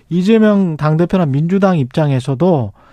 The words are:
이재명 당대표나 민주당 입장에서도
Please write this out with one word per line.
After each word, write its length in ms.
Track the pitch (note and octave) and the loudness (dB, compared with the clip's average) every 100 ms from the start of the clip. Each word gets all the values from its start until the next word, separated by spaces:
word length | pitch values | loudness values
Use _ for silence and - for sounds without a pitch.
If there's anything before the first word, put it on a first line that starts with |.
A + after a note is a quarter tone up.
| - | -6
이재명 680 | E3+ F#3 A3+ G#3+ G3+ F#3 D3+ | -2 2 4 4 2 0 -2
당대표나 500 | D3+ D#3 F3 F#3+ E3 | -2 0 0 0 0
민주당 500 | C3+ E3 F#3+ F#3+ F3 | 0 0 0 0 0
입장에서도 920 | B2+ - D3+ C3 B2 C3 F3 D#3+ G#2 - _ | -2 -2 -2 -2 -4 -2 0 0 -2 -10 _